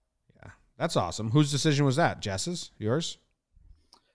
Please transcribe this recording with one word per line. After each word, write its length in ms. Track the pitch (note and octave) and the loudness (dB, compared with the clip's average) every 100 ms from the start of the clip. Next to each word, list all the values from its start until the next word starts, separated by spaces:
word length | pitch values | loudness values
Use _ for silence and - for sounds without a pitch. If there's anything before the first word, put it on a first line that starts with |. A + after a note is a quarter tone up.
| _ _ _ _ | _ _ _ _
Yeah, 160 | - - _ - | -20 -20 _ -6
that's 180 | E3+ C#3+ | -2 0
awesome. 360 | F2 - A2 | -2 -4 2
Whose 180 | C#3 C#3+ | 4 4
decision 340 | C#3+ D#3+ C#3 | 2 2 4
was 120 | C#3+ C3 | 4 4
that? 240 | D3+ F2 | 2 0
Jess's? 500 | G#2+ F#2+ F3 F3 - - | -4 -4 -4 -8 -10 -8
Yours? 400 | G#2+ C#3 E3+ - _ _ _ _ - - _ - _ | -2 -2 -2 -10 _ _ _ _ -20 -20 _ -20 _